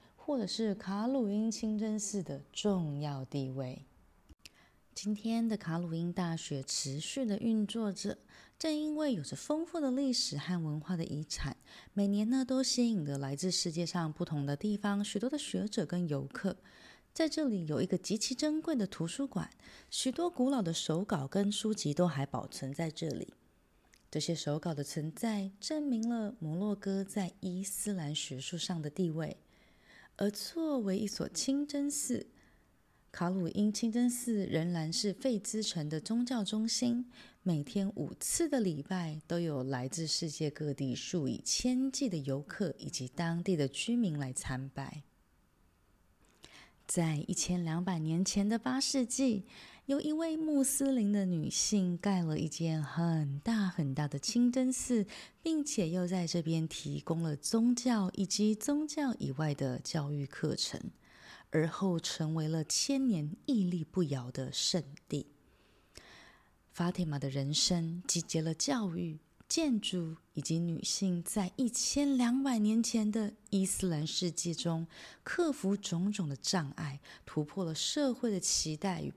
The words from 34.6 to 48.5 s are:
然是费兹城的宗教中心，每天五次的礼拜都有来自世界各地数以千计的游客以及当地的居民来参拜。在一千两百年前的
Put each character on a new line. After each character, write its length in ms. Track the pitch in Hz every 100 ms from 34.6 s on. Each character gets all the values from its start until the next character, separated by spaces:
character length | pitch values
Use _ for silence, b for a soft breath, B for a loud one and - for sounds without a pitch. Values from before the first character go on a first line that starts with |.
| 170
然 200 | 170 156
是 220 | 170 208
费 260 | 185 262 208
兹 240 | - 220
城 240 | 208 170 151
的 120 | 156
宗 260 | 151 233
教 180 | 240 247
中 240 | 190 214 226
心， 420 | - 240 240 247 B B B
每 220 | 185 156
天 260 | 143 202 196
五 180 | - - -
次 280 | - - 330
的 120 | 269
礼 240 | 190 147
拜 360 | - 185 165 156
都 140 | - 170
有 240 | 170 139
来 240 | 131 127 131
自 180 | 165
世 240 | 156 - 165
界 220 | - 151
各 220 | - 151
地 200 | 139 135
数 340 | - - 175 131
以 140 | -
千 480 | - - 254 254 269
计 160 | - 262
的 100 | 165
游 240 | 135 139
客 340 | 147 - 175 -
以 120 | 147
及 180 | - 127
当 340 | - 165 170
地 140 | 185
的 120 | 165 139
居 280 | - -
民 240 | 240 202 147
来 120 | 131
参 380 | 127 - 131 135
拜。 340 | - 139 151 - _ _ _ _ _ _ _ _ _ _ _ _ B B B B B
在 380 | - 180 160 151 -
一 60 |
千 300 | 175 - 180
两 200 | 165 165
百 140 | 180 170
年 260 | 156 165
前 240 | 190 202
的 120 | 202